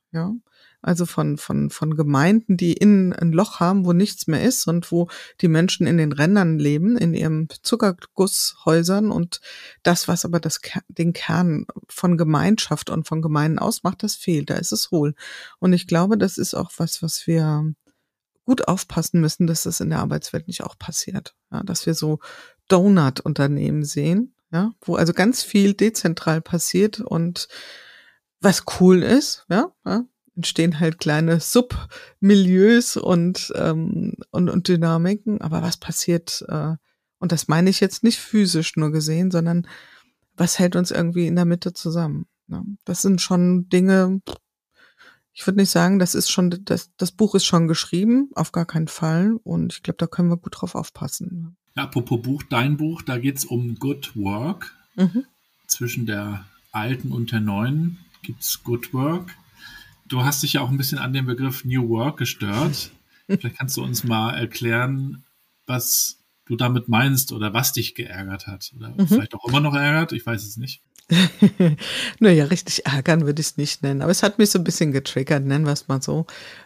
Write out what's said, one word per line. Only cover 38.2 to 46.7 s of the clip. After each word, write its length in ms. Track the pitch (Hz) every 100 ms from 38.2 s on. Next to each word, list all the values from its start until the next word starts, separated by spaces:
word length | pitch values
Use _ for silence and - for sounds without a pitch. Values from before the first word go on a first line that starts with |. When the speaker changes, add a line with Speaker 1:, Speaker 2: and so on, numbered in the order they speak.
| - 214 190 165 160 160
Speaker 1:
nur 140 | 151
gesehen, 400 | 156 156 160 185
sondern 380 | 170 165 175 - - - - _ _ _ -
was 220 | 175 -
hält 160 | 175
uns 160 | 180 180
irgendwie 380 | - 170 175 165
in 80 | 175
der 80 |
Mitte 280 | 175 175 175
zusammen, 540 | - 165 170 160 147 - _ -
ne? 160 | 165 202 202
Das 160 | - 180
sind 200 | 196 180
schon 480 | - 180 180 180 180
Dinge, 520 | 180 185 190 185 190 - - _ _ _ _ _ _ - _ _
ich 140 | - -
würd 100 | 196
nicht 140 | 196
sagen, 300 | 170 175 196
das 140 | 175 -
ist 140 | -
schon, 200 | - 180 175
das, 260 | 202